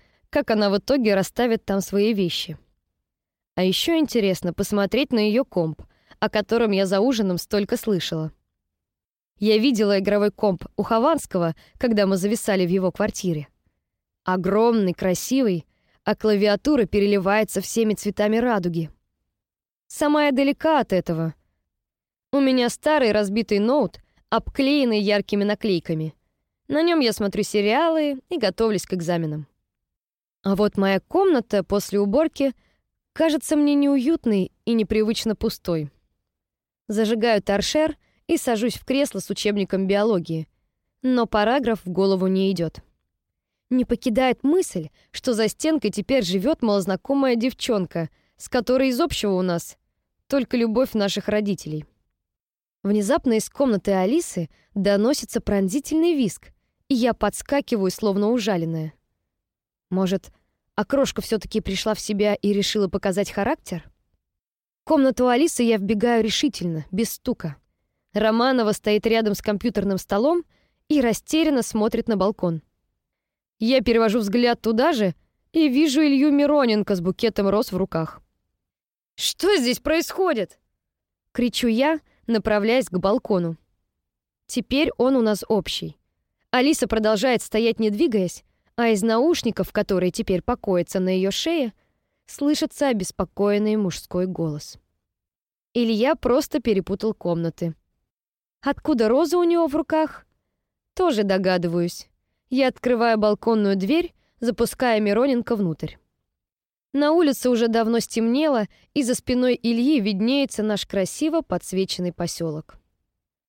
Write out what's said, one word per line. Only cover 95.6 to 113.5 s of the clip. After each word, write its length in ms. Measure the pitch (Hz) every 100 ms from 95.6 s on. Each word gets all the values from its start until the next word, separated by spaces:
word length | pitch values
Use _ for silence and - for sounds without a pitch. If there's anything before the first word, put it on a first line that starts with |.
| _
Илья 440 | 240 233 214 254 320
просто 420 | 247 247 302 302
перепутал 560 | 233 190 175 190 220
комнаты. 640 | 208 180 170 165 - 170 160 _ _ _ _ _ _ _ _
Откуда 480 | - 277 - 269 220
роза 300 | 254 320 349
у 60 |
него 240 | 349 339 330
в 80 | 294
руках? 500 | 311 311 311 - - _ _ _ _ _ _
Тоже 280 | - 370 220
догадываюсь. 880 | 202 190 185 185 175 175 175 - - _ _ _ _
Я 180 | 254 262
открываю 520 | - 240 240 233 220
балконную 580 | 214 208 - 220 202 196
дверь, 360 | 196 311 349 _ _ _
запуская 580 | 233 196 233 - 247 220
Мироненко 560 | 208 202 277 240 -
внутрь. 400 | 220 185 151 156 - _ _ _ _ _ _ _ _ _
На 200 | 277 294
улице 380 | 330 311 254 254
уже 180 | 240 233
давно 320 | 226 220 233
стемнело, 640 | - - 226 254 311 254 202 _ _
и 100 | -
за 100 | 240
спиной 420 | 254 - 247 254 240
Ильи 380 | 233 233 254 302
виднеется 640 | 202 190 220 277 269 -
наш 220 | 214 202 -
красиво 560 | 202 185 - 311 320
подсвеченный 680 | - 180 - 185 190 - 180
посёлок. 680 | - 175 - 165 151 - - _ _ _ _ _ _ _